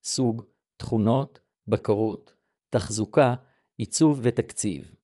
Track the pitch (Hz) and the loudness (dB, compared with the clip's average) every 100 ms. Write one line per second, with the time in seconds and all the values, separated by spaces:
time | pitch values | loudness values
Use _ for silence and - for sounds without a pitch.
0 | - - 123 113 - _ _ _ - 113 | -6 -2 -2 -2 -12 _ _ _ -4 0
1 | 107 131 139 _ _ _ - 120 - 104 | 2 2 -2 _ _ _ -4 -2 0 0
2 | 110 - _ _ _ _ _ 120 92 107 | 0 -4 _ _ _ _ _ -4 -4 -6
3 | 104 - 131 123 _ _ _ - 110 - | 0 4 4 0 _ _ _ -10 -8 2
4 | 160 139 120 113 - - 107 73 - _ | 2 4 0 0 -6 -6 -6 -6 -12 _